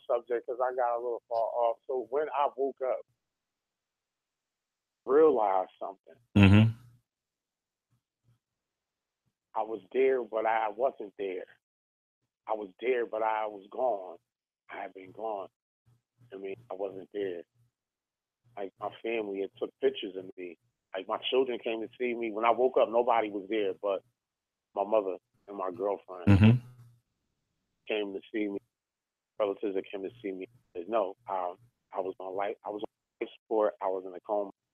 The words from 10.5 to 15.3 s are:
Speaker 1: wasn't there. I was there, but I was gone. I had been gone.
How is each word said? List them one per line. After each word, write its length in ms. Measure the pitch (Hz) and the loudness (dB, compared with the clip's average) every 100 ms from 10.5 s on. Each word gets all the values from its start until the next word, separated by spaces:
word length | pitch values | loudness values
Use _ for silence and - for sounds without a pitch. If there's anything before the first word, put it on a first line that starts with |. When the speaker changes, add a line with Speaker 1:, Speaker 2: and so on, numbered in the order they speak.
| 113 110 | 2 0
Speaker 1:
wasn't 460 | 104 131 - 104 - | 0 -2 -2 -12 -8
there. 260 | 98 90 90 - _ _ _ _ _ _ _ _ - | -6 -6 -10 -18 _ _ _ _ _ _ _ _ -6
I 60 | |
was 160 | 110 101 - | -6 -6 -6
there, 240 | 117 123 110 | 0 0 0
but 160 | 107 | -2
I 240 | 110 110 107 | 0 0 -4
was 200 | 104 98 | -8 -12
gone. 460 | 107 127 101 92 85 _ _ _ _ - | -2 0 0 -6 -16 _ _ _ _ -16
I 120 | - | -12
had 100 | 98 | -12
been 200 | 95 92 | -14 -18
gone. 360 | 92 110 | -10 -6